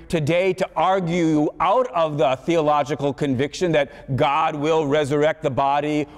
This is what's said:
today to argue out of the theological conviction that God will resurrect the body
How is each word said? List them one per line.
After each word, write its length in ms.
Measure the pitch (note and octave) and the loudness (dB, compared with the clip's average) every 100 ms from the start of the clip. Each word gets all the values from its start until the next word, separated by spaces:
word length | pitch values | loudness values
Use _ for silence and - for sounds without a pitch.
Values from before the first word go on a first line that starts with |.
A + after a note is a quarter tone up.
| - | -6
today 460 | E3+ D3 E3+ F#3+ | -2 0 2 0
to 160 | F#3 F#3 - | 0 -4 0
argue 760 | E3+ G3 F3 F3 D#3+ D3+ D3+ - | 0 0 0 0 2 2 0 0
out 280 | E3 A#3 B3 | 0 0 0
of 320 | F3 D#3+ D3 | 0 -2 0
the 160 | D3+ C3 | 0 0
theological 800 | - E3+ D3+ D3 C3+ D3 C#3 | 0 0 2 2 0 -2 -4
conviction 580 | C3+ D3 B2 C#3+ - F3+ | -2 -2 0 -2 -2 0
that 440 | D#3 C#3 - - B2+ | 0 0 -6 -6 0
God 380 | C#3+ D3 D#3+ D#3 | 0 2 0 -2
will 300 | D3 E3 D3 | 0 0 2
resurrect 560 | D3+ C#3+ D3 D3+ D#3 | 0 0 2 0 0
the 80 | D3+ | -2
body 560 | B2+ C#3 C#3+ D3+ D3+ D3 | 0 0 0 0 -2 -4